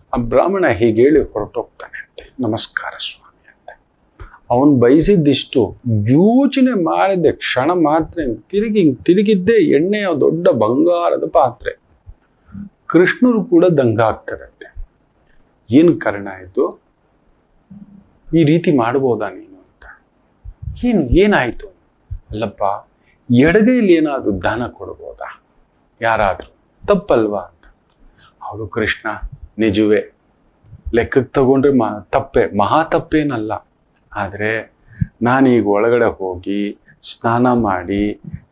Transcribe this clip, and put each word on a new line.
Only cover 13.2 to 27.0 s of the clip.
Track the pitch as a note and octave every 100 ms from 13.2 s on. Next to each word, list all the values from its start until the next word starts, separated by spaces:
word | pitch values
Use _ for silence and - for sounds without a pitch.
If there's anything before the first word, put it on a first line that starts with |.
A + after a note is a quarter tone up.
| B3 A3+
ಕೂಡ | F3 E3+
ದಂಗಾಗ್ತಾರಂತೆ. | F3+ C#3+ B2 G#2+ A2 G#2 - A2 - _ - - - _ _ _ _ _ _ _ -
"ಏನ್ | B2+ E3+ D3
ಕರ್ಣ | A2 G2+ G2+
ಇದು? | F#2 F#2 - F3 - _ _ _ _ _ _ _ _ _ - - - _ _ -
ಈ | D#3+
ರೀತಿ | D3+ E3 F3 C#3
ಮಾಡ್ಬೋದಾ | A#2 C3+ C3 G#2+ G2+
ನೀನು?" | F#2 - F#2+
ಅಂತ. | _ _ - - _ _ _ _ - - - -
"ಏನ್, | B3 G#3 B2+
ಏನಾಯ್ತು?" | C#3 G#3 E3+ B2 - - _ _ _ - - -
"ಅಲ್ಲಪ್ಪ, | A2 A2 - G2+ G2+ _ _ _ _ -
ಎಡಗೈಲಿ | A#2+ D#3 G#3 G#3+ B3 G3+
ಏನಾದ್ರೂ | E3 D#3 C3+ G#2
ದಾನ | F#2+ G2+ A2+ A2+
ಕೊಡ್ಬೋದಾ | - F#2+ - E2+ - - - _ _ _ _ _ -
ಯಾರಾದ್ರೂ? | A2+ A2 G2 F2+ - _ _ _ -
ತಪ್ಪಲ್ವಾ?" | G3